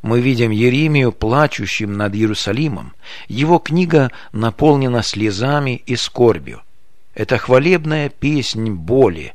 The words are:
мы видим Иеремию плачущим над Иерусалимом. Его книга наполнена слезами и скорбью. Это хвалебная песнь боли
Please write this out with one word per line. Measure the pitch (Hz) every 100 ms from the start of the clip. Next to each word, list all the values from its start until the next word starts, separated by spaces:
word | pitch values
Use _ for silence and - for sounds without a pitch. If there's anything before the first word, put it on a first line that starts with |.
мы | 113 120
видим | 123 123 117
Иеремию | 107 123 127 156 147 123
плачущим | - 110 131 151 - 104 - 107
над | 101 104 101
Иерусалимом. | 110 104 - 110 156 95 62 - - - -
Его | 107 151 170
книга | - 165 180 160 131 - -
наполнена | 107 113 - 156 143 131 120
слезами | 104 101 107 95 127 147 139 120 -
и | 120
скорбью. | - - 120 87 67 58 - - - - -
Это | - 107 180
хвалебная | - 127 151 180 156 156 143
песнь | - 139 151 117 110 110
боли | 95 80 131 117 80 65